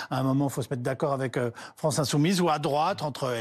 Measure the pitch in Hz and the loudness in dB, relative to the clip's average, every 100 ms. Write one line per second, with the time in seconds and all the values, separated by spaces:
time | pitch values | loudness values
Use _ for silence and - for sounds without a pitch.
0 | - 131 131 135 139 139 120 123 131 127 | -4 -2 2 2 0 -2 -4 -4 -4 -2
1 | 147 135 131 139 120 - - - 156 127 | 0 0 -2 -2 -2 -4 -16 -4 -2 0
2 | 139 147 160 180 170 151 147 143 170 202 | 2 4 4 4 2 2 2 2 2 0
3 | 151 - 131 117 | -4 -4 -2 0